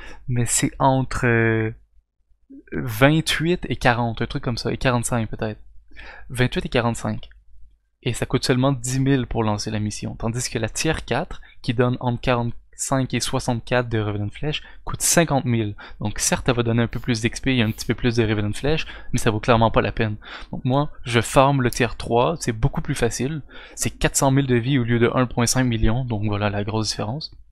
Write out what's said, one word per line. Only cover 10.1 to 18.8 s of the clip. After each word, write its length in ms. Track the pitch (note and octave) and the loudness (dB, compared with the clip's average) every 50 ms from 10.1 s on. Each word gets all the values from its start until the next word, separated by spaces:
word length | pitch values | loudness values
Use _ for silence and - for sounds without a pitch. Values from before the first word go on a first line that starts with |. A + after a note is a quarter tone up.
| - | -6
tandis 340 | - A2 A#2 A#2 B2 A#2+ - | -4 -4 -2 -2 -2 -4 -4
que 80 | - A#2 | -4 -4
la 100 | A2 G#2+ | -4 -4
tier 260 | - - - D#3+ D#3 - - | -4 -2 -2 0 -2 -2 -2
quatre, 340 | - A#2 C3+ F#3 - - - - - - - | -2 -2 -2 -2 -4 -10 -14 -14 -18 -20 -6
qui 120 | - - A#2 | -4 -2 2
donne 220 | A#2+ B2 B2 B2+ - | 2 2 2 2 0
entre 200 | C3 B2 A#2+ A2+ | -2 -2 -2 0
quarante-cinq 960 | - C3 B2 A#2+ A#2+ A#2+ - - - - - - - - C#3 C3 C3 - - | 0 0 2 2 0 -2 -6 -8 -14 -18 -12 -10 -4 0 0 0 0 0 -2
et 60 | B2 | -2
soixante-quatre 680 | - - - - - - A#2+ A2+ - - B2+ B2 B2 A#2 | -2 0 -2 -2 0 -2 -2 -2 -2 0 0 0 2 2
de 120 | A#2 A2 | -2 0
Revenant 300 | G#2 G#2 G2+ G#2 G#2 G#2 | 0 0 -2 -2 -4 -6
Flesh, 320 | - - C#3 D3+ D3 - - - - - - | -6 -4 -4 -4 -4 -6 -8 -14 -18 -12 -8
coûte 180 | - - - | -6 -4 -2
cinquante 420 | - - - E3+ E3 - C#3+ C3 - | 0 4 4 4 4 4 2 0 2
mille. 320 | B2+ A#2 A2+ A2 G#2 G2+ - - - - - | 2 0 0 0 -2 -6 -10 -14 -16 -10 -4
Donc 180 | - G#2 - - | -4 -4 -2 -2
certes, 300 | - - F#3 - - - | 0 0 -2 0 2 2
elle 80 | A#2+ | 2
va 80 | A#2+ A#2 | 2 2
donner 180 | A#2 A#2 A#2+ | 2 2 2
un 60 | A#2 A2 | 2 2
peu 100 | - B2 | -2 -4
plus 220 | - - A#2+ G#2+ | -2 -2 0 0
d'X 180 | A2+ A2+ - - | 0 -2 -2 0
P 160 | - C3+ C3 | -2 0 2
et 60 | B2 | 2
un 80 | A2 A2 | 2 2
petit 160 | - - - | 0 -4 -4
peu 80 | - A2+ | -4 -2
plus 220 | - - B2 A2+ | 0 0 2 2
de 80 | A#2+ A2+ | 2 2
Revenant 280 | G#2 A2 G#2 G#2+ G#2 | 2 2 0 0 -2
Flesh, 340 | G#2 - - C#3 D#3+ D#3 | -2 -2 0 0 0 0